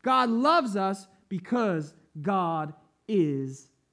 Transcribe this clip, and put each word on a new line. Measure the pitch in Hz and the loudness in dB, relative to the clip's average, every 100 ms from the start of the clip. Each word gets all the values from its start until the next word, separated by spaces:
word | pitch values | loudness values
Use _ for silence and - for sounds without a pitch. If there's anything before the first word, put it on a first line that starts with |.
God | 247 262 247 | 2 2 2
loves | 226 277 339 262 196 | 2 4 2 2 -2
us | 190 196 - _ _ | -2 -4 -10 _ _
because | 185 185 247 220 165 147 - _ 156 | -10 -2 0 0 -2 -4 -12 _ -8
God | 147 196 170 160 151 151 _ _ - | -2 0 0 -2 -4 -10 _ _ -2
is | 208 156 139 135 135 - _ _ | 2 2 0 -4 -10 -18 _ _